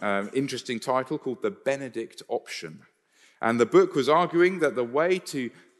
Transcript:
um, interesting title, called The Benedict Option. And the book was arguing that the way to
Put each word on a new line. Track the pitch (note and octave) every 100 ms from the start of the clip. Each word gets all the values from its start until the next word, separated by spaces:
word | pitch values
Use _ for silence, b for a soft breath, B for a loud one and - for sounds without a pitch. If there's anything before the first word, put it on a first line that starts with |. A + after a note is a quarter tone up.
um, | G#2 G2 G#2
interesting | C3 C#3 B2+ - A#2
title, | C#3 C3 C3 D3+
called | - A#2
The | A2
Benedict | G2 - C#3 C3+ A2+ G#2+ - -
Option. | A#2 - - E2 D#2 - _ b b b b
And | A2+ A#2
the | A2+
book | F#3 F#3+ D3+
was | B2+
arguing | D#3+ F3 E3+ F3+ F#3
that | D3 A2+
the | A#2+
way | C3 E3+ F#3+
to | - D3 A#2+ B B _